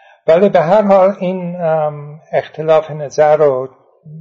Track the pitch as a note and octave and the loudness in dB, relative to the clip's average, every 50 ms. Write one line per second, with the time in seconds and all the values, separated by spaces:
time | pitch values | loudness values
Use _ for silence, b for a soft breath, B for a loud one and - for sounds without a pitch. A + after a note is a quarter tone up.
0 | b b b b b - D#3+ F3 G3+ G3+ - F3+ D#3 D#3+ F#3+ A3 G3+ G3+ G3 G3 | b b b b b 0 2 2 2 2 2 2 2 4 2 2 4 4 4 4
1 | F#3 G3 G3+ - F3+ F3+ F#3+ F#3 F3+ F3 F3 F3+ F3 D#3+ D#3+ D#3 D3+ D3+ D3 D3 | 4 2 0 -2 -6 -6 -6 -6 -8 -10 -8 -6 -4 -2 -2 -2 -2 -4 -6 -10
2 | D3 D3 D3 D#3 _ _ - D3 - - - - D#3 D#3 D#3+ D#3 D3+ - C#3+ D3+ | -16 -18 -20 -20 _ _ -6 -6 -6 -6 -10 -8 -2 0 2 2 0 -2 -10 -12
3 | D3 C3 - - D3+ D3+ D3+ D3+ D#3 D3 C3 B2+ C3 C3 - _ _ _ _ _ | -12 -8 -2 0 2 2 4 4 2 2 2 0 -6 -10 -14 _ _ _ _ _
4 | _ D#3+ D3+ D#3+ | _ -20 -20 -20